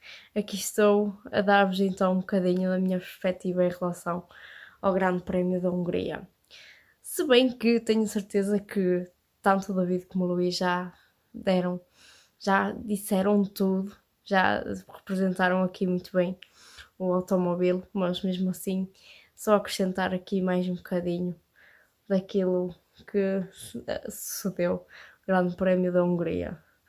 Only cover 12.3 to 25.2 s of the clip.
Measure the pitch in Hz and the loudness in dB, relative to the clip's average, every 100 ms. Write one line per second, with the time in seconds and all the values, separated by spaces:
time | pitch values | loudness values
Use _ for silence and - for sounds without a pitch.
12.3 | _ - 196 202 - 226 202 - 196 190 | _ 0 0 0 -4 -6 -6 0 0 4
13.3 | 208 196 - 190 190 196 - _ _ - | 2 2 0 0 0 -4 -10 _ _ -2
14.3 | 196 185 - - 190 - - - 190 190 | 2 4 2 -2 -8 -12 -18 -6 -2 0
15.3 | 185 185 185 185 185 185 180 180 185 180 | 2 2 2 0 0 -2 -2 -2 0 0
16.3 | 185 - _ - - - - 185 180 180 | -4 -14 _ -20 -20 -20 -6 -2 0 2
17.3 | 190 180 175 180 185 185 202 180 180 190 | 0 2 2 2 0 -2 -2 -2 0 -2
18.3 | 180 185 185 - 190 190 - - - _ | -2 -2 -4 -4 -4 -4 -10 -20 -20 _
19.3 | - - 208 208 - 190 185 185 185 - | -8 2 2 2 -2 -2 0 -2 -2 -2
20.3 | 196 185 180 180 180 - 180 175 175 180 | -2 2 0 0 -4 -4 -4 -2 -2 -4
21.3 | 170 _ _ - _ _ _ - 190 190 | -6 _ _ -20 _ _ _ -2 -2 0
22.3 | 202 185 180 180 175 _ _ - 202 196 | 0 2 0 -2 -6 _ _ -4 -2 0
23.3 | 196 175 - - 233 - - - - - | -2 -4 -10 -16 -12 -8 -8 -8 -12 -10
24.3 | - 196 185 175 180 - - - _ | -6 -6 -2 -2 -2 -6 -20 -20 _